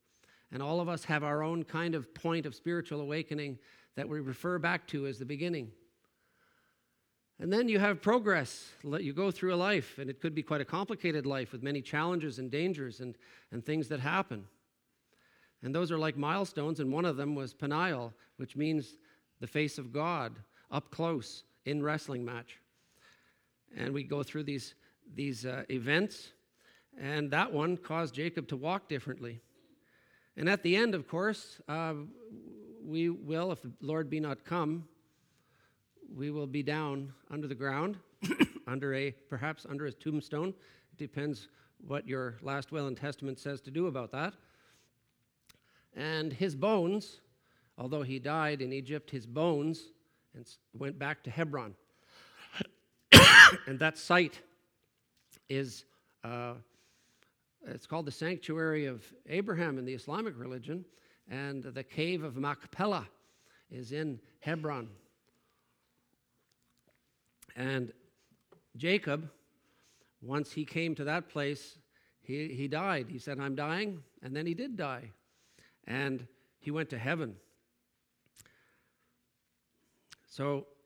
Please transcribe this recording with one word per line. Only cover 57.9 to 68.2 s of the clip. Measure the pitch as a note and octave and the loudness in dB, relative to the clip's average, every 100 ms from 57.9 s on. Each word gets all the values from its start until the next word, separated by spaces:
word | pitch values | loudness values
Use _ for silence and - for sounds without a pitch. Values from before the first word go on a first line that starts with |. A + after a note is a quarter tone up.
| D#3 D3 | -6 -6
the | |
Sanctuary | - E3 F3 - D#3+ D#3+ D#3 C#3 | -6 -6 -4 -6 -2 0 0 -2
of | A#2 - - - | -4 -12 -20 -6
Abraham | E3+ G#3 E3+ E3 C3 | -4 -2 -2 -2 -2
in | B2+ | -4
the | |
Islamic | B2+ - F3+ A3+ A#2+ | -8 -6 -6 -6 -8
religion, | B2+ B2+ B2 F3 F3 - - _ - | -10 -8 -8 -8 -10 -20 -20 _ -12
and | C3 C#3 C#3 | -8 -6 -8
the | B2+ B2+ | -8 -10
Cave | - - E3 F3+ | -6 -2 0 -2
of | D3+ B2 | -4 -4
Machpelah | C#3+ C#3 - - G#3 F3 G2+ - _ _ _ _ _ | -2 -4 -6 -2 0 0 -4 -16 _ _ _ _ _
is | B2+ A#2 | -14 -8
in | D3 D#3 A#2 - _ | -4 -4 -6 -12 _
Hebron. | D3+ E3 D3+ C3+ A2+ G2+ _ _ _ _ _ _ _ _ _ _ _ _ _ _ _ _ _ _ _ _ _ _ _ _ - B2 | -4 -2 -2 -4 -8 -14 _ _ _ _ _ _ _ _ _ _ _ _ _ _ _ _ _ _ _ _ _ _ _ _ -14 -6
And | C3 C3+ A#2 - _ _ | -2 -2 -4 -10 _ _